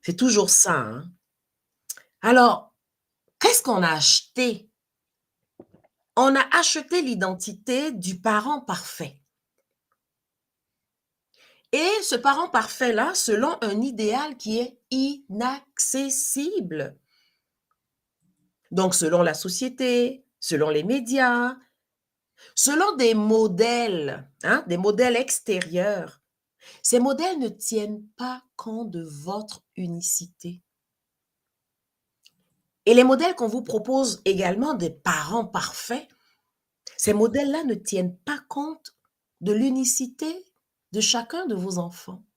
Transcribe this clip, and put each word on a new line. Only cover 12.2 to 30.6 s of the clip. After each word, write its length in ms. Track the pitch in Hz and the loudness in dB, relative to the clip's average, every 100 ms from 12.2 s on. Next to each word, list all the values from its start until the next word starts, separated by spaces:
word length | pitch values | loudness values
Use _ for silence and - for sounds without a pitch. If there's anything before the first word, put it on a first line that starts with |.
| 262 285 240 | 2 2 2
parfait-là, 680 | 240 220 - 247 220 285 | 0 0 -2 0 2 0
selon 420 | 381 - 214 277 311 | -2 0 0 0 -2
un 180 | 220 202 | -4 -2
idéal 560 | 269 233 214 247 302 254 | -4 -2 -2 -2 -4 -8
qui 220 | 214 220 | -6 -4
est 200 | 247 _ _ | -4 _ _
inaccessible. 2000 | 262 269 285 _ 196 247 277 _ - - 269 277 269 - - 302 403 180 156 139 - _ _ _ _ _ _ _ _ _ _ _ _ _ _ _ _ _ | -2 -2 -4 _ -6 -4 -6 _ -4 -2 -2 -4 -4 -4 -4 -4 -4 -6 -8 -8 -10 _ _ _ _ _ _ _ _ _ _ _ _ _ _ _ _ _
Donc, 240 | 175 190 | 0 0
selon 280 | - 160 175 | 2 2 4
la 120 | 170 | 2
société, 880 | 156 185 180 254 254 254 240 240 269 _ _ | 0 -6 -6 -6 -2 0 2 0 -2 _ _
selon 300 | - 151 151 | -4 0 2
les 140 | 151 | 0
médias, 720 | 175 277 226 269 254 240 240 262 _ _ _ _ _ _ _ _ - | 0 -2 0 2 2 2 -2 -6 _ _ _ _ _ _ _ _ -10
selon 420 | - 262 294 392 302 | 0 0 2 2 4
des 180 | 233 | 2
modèles, 1160 | 220 214 220 220 175 226 240 233 180 143 143 - _ | 4 4 4 2 2 2 2 0 -2 -4 -8 -14 _
hein, 200 | - 262 294 | 0 0 0
des 80 | 175 | 0
modèles 380 | 202 202 247 233 | 0 2 2 2
extérieurs. 1040 | 254 - - 185 165 175 196 202 160 - _ _ _ _ - - | -2 -4 -2 -4 -2 -2 -2 -4 -8 -16 _ _ _ _ -20 -6
Ces 160 | - 247 | 0 2
modèles 380 | 254 277 349 339 | 2 0 -2 -2
ne 100 | 233 | -6
tiennent 560 | - - 220 208 214 - _ | -6 -6 -4 -4 -10 -14 _
pas 240 | 247 254 _ - | -10 -10 _ -16
compte 340 | 226 220 226 | -12 -10 -8
de 120 | 170 | -10
votre 580 | 165 147 160 202 214 - _ - | -12 -14 -8 -8 -10 -18 _ -10
unicité. 840 | 180 170 170 - 175 _ 175 175 | -8 -6 -4 -4 -6 _ -16 -16